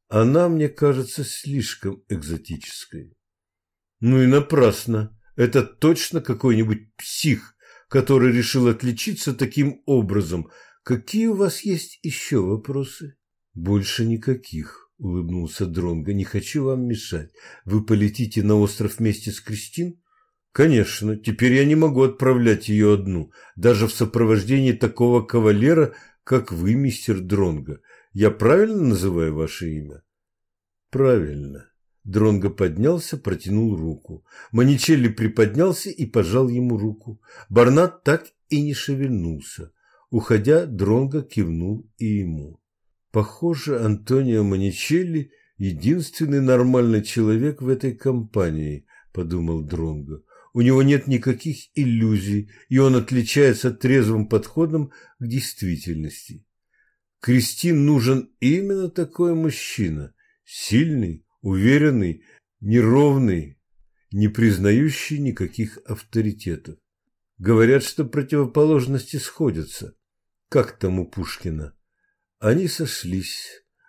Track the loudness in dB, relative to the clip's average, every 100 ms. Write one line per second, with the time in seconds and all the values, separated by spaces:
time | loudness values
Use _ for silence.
0 | -2 2 4 4 2 0 -2 0 0 0
1 | -4 -8 -10 -10 -8 -6 -6 -6 -8 -8
2 | -8 -8 -6 -10 -10 -14 -14 -18 -16 -18
3 | -18 _ _ _ _ _ _ _ _ -2
4 | 2 4 6 4 4 4 4 2 -4 -4
5 | -4 -10 _ 0 2 2 -2 0 2 2
6 | -2 -6 -6 -2 2 2 0 -2 -8 -20
7 | -12 -4 -2 -2 -4 _ _ -20 -2 0
8 | 4 4 4 2 0 2 2 0 -2 -4
9 | -6 -6 -6 -4 -4 0 -2 -2 0 0
10 | 2 -2 -2 -6 -8 -16 -20 _ -4 -4
11 | -4 -2 0 0 -2 -2 -4 -6 -6 -12
12 | -10 -8 -2 -2 0 -4 -6 -8 -8 -12
13 | -20 -20 _ _ _ -8 -2 0 -2 -4
14 | -2 -2 -2 -4 -6 -12 -12 -16 _ -12
15 | -6 -6 -4 -6 -6 -6 -6 -4 -4 -4
16 | -4 -4 -4 -6 -4 -4 -2 -2 -4 -6
17 | -6 -10 -10 _ -20 -16 -2 -2 2 2
18 | 2 0 -4 0 2 4 2 0 -6 -2
19 | -2 -2 -8 -12 -12 -12 -10 -8 -8 -10
20 | _ _ _ _ _ 2 4 4 2 -2
21 | -6 -4 -4 0 4 4 4 4 2 4
22 | 2 2 2 4 4 2 0 2 4 4
23 | 0 -6 -6 _ -20 0 2 4 2 -2
24 | -2 0 2 2 2 0 2 0 -2 0
25 | 2 2 2 2 4 4 4 4 2 -2
26 | -20 _ -2 0 0 -4 0 0 0 -2
27 | -4 -4 -2 0 0 -2 -8 -14 _ _
28 | _ 0 2 2 4 4 2 0 0 0
29 | 0 -2 -2 -2 -6 -8 -10 -10 -12 -18
30 | _ _ _ _ _ _ _ _ _ 0
31 | 4 4 0 -8 -12 -14 -20 _ _ _
32 | -4 2 4 2 0 -2 -2 0 0 0
33 | -4 -8 -6 -6 -2 0 0 -2 -6 -8
34 | -14 -20 _ -20 -4 2 4 4 2 4
35 | 2 0 -2 2 2 2 0 0 -6 -8
36 | -2 0 0 0 0 0 -2 -2 -4 -6
37 | -16 -20 _ -20 0 6 6 6 2 0
38 | -2 -2 -2 _ -4 -2 -2 -4 -6 -4
39 | -2 -2 -4 -8 -12 -18 -18 _ _ _
40 | -6 -4 2 2 4 2 2 -2 2 2
41 | 0 -4 -6 -4 -2 -2 -4 -6 -10 -8
42 | -4 -2 -4 -8 -12 -20 _ _ _ _
43 | _ -4 -4 -4 -4 -4 -4 -2 0 -2
44 | 0 0 2 2 2 0 -2 -4 -2 -2
45 | 0 -4 -6 _ _ -8 -6 -2 0 0
46 | -2 -4 -2 0 4 4 4 4 4 2
47 | 0 0 2 2 -2 -4 -4 -2 -4 -4
48 | -4 -4 -4 -2 -2 -2 -6 -10 -14 _
49 | _ -8 -6 -4 -4 -4 -6 -6 -6 -6
50 | -12 -16 _ _ _ 0 4 4 4 2
51 | 0 -2 -2 -4 -6 -10 -8 -4 0 2
52 | 2 0 -2 -4 -6 -14 -2 2 4 4
53 | 0 -2 0 4 4 4 -2 -2 2 2
54 | 2 0 0 -2 -2 -4 -2 -2 -4 -10
55 | _ -12 -6 -6 -6 -6 -6 -4 -6 -8
56 | -8 -12 -20 -20 _ _ _ _ _ _
57 | _ _ 0 2 0 -2 0 2 4 2
58 | 2 0 -4 -2 0 0 0 -4 -4 -4
59 | -6 -2 0 0 -2 -4 -8 -4 -4 -4
60 | -10 _ _ _ -20 -12 0 0 2 0
61 | -4 -6 _ _ -4 2 4 4 4 2
62 | 0 -4 _ _ _ -10 0 4 4 6
63 | 4 4 2 0 -4 -14 _ _ _ _
64 | -8 0 0 2 2 4 2 4 2 -2
65 | -6 -4 -4 -4 -6 -6 -8 -8 -12 -12
66 | -6 -2 -2 -4 -8 -10 -12 -20 _ _
67 | _ _ _ -6 2 4 6 4 0 -6
68 | -4 -4 -2 -2 0 2 4 2 0 -4
69 | -4 -10 -10 -4 -2 -2 -8 -12 -18 _
70 | _ _ _ _ -2 0 0 -4 -4 -4
71 | -6 -8 -10 -10 -10 -8 -12 _ _ _
72 | _ _ _ _ 0 0 0 -4 -8 -8
73 | -6 -6 -6 -12 -16 -20 _ _